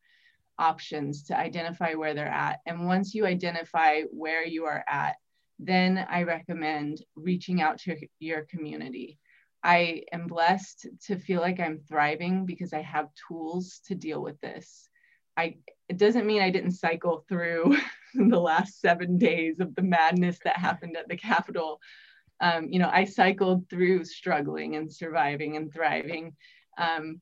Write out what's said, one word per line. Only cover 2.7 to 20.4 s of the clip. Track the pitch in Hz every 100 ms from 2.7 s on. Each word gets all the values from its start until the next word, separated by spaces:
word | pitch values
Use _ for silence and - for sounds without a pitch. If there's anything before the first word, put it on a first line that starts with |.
| 170 175
once | 185 196
you | 214 202
identify | 180 180 170 165 170 160 151 160
where | 151 156 160 165
you | 160 160
are | 147 -
at, | 143 151 - _ _ _ -
then | 147 185 185 190 -
I | 175
recommend | 170 165 175 160 156 151 147 147 - -
reaching | 165 180 180 180
out | 156 -
to | 185 156 - -
your | 156 160 156
community. | 175 151 151 156 - - - _ _ _ _
I | 175 175 170 160 -
am | 175 170
blessed | 170 165 190 190 - - - -
to | 190
feel | - 180
like | 175 180
I'm | 170 156
thriving | - 156 147 160 175 185 185
because | 165 180
I | 156
have | 143 151 147 - -
tools | 165 160 175 185 - -
to | 175
deal | 156 151
with | 151 151
this. | - - 180 - _ _ _ _ _ -
I, | 170 - - - -
it | 180
doesn't | 208 240 208
mean | 214
I | 190
didn't | 185 180
cycle | 180 170 165 175 165 -
through | 180 170 165 165 285 - -
<laughs> | -
the | 254 208 202
last | 170 165 196 -
seven | 185 175 180 180
days | 180 165 160 160
of | 175 147
the |
madness | 185 170 160 180 180 175